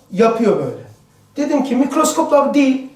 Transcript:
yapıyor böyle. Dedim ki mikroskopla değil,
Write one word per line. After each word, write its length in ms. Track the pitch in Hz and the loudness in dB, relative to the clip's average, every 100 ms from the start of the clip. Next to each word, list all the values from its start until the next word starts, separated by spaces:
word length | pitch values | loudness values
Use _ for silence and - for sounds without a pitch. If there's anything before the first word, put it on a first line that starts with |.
| _ | _
yapıyor 460 | 185 226 226 220 151 | 0 0 2 0 0
böyle. 300 | 131 - - - _ _ _ - | -4 -10 -18 -20 _ _ _ -6
Dedim 260 | 294 285 | -2 -2
ki 120 | - 247 | -2 0
mikroskopla 800 | 285 311 320 330 285 285 254 | 0 0 0 0 2 2 2
değil, 360 | 285 269 262 - | 2 2 0 -6